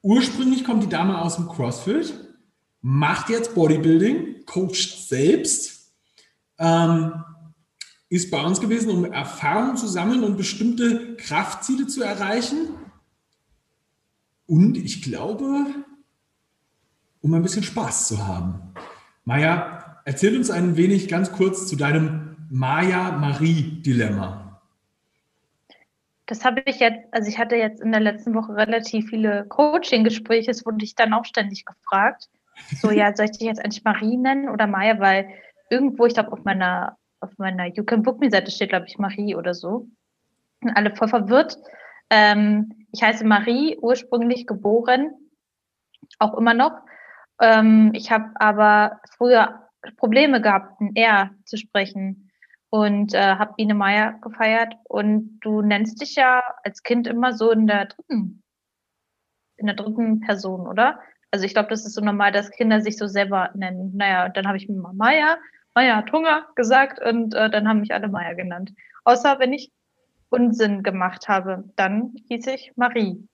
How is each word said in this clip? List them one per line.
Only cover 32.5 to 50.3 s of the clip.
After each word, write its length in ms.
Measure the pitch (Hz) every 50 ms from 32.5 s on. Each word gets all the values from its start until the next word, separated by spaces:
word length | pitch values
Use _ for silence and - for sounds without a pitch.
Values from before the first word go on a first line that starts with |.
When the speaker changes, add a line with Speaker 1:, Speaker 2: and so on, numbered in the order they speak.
| _ - - - 139 -
Speaker 2:
So, 120 | - 214
ja, 240 | 214 - 208 208 208
soll 80 | 208 208
ich 80 | 214
dich 160 | 214 - 226 226
jetzt 100 | 220 220
eigentlich 240 | - 214 214 -
Marie 340 | _ 226 208 - 220 214 240
nennen 320 | 247 254 262 269 277 277 269
oder 200 | 214 208 220 208
Maja? 320 | 202 190 196 220 220 202
Weil 280 | 196 196 190 196 196 196 - - - - _ _ _ _
irgendwo, 360 | - - 277 277 - - 233
ich 80 | 240 233
glaube, 160 | 233 214 -
auf 140 | - - -
meiner, 520 | 196 190 190 185 180 180 180 - - - _ _ _ _ _
auf 180 | - 190 - -
meiner 280 | 190 190 185 180 180
You 160 | 175 175 214
Can 220 | 214 - 233 226 220
Book 160 | 254 247 -
Me 100 | 285 262
Seite 220 | 208 190 - 208
steht, 160 | - - 214 -
glaube 180 | - 180 180
ich, 100 | - -
Marie 380 | - 202 196 202 202 208 208 185
oder 200 | 165 170 175 180
so. 340 | 175 - 175 202 240 226 - _ _ _ _ _ _ _ _ _ _ _ _ _ _
Und 80 | - 233 -
alle 180 | 208 208 208 208
voll 140 | - 226 214
verwirrt. 500 | 233 233 202 190 240 277 320 - - - - - - - - - - - _ _
Ähm, 760 | 220 214 214 208 208 208 214 208 208 214 214 220 - - - _
ich 100 | - -
heiße 240 | 233 214 226 220 214
Marie, 500 | 220 214 202 214 233 240 262 294 311 - -
ursprünglich 640 | - 233 254 247 - - - 233 233 240 247 247 -
geboren, 640 | - 220 190 - 208 214 233 233 247 254 254 285 311 285 - - _ _ _ _ _ _ _ _ _ _ _ _ _ _ _ - _ - _
auch 180 | 214 214 214 -
immer 160 | 226 233 233
noch. 240 | 233 262 320 311 - _ - - - - - - - - _ _ -
Ähm, 500 | 233 226 220 220 220 220 220 220 220 214
ich 200 | 220 214 - -
habe 180 | 226 220 220 - -
aber 640 | - 214 214 208 208 214 208 208 208 208 214 - - - _ _
früher 500 | _ 240 247 247 226 202 - - - - _ _ _ - - -
Probleme 440 | _ - 220 214 262 302 294